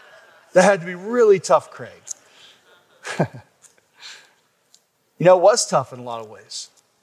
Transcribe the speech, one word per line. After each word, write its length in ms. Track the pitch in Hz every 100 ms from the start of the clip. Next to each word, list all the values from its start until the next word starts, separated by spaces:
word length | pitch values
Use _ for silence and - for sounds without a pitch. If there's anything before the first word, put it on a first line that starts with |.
| - - _ _ _
That 100 | 180
had 160 | 190 190
to 60 | 175
be 80 | 175
really 440 | 202 247 220 196
tough, 300 | - 156 -
Craig. 300 | - 110 87 - - _ _ - _ _ _ _ _ - -
<laughs> 100 | 156 120 - _ _ _ _ _ - - _ _ _ _ _ _ _ _ _ -
You 80 | 170
know, 120 | 185
it 40 |
was 220 | 185 233 -
tough 280 | 160 127
in 60 | 123
a 40 |
lot 160 | 123 117
of 100 | 110
ways 400 | 104 - - - _ _ _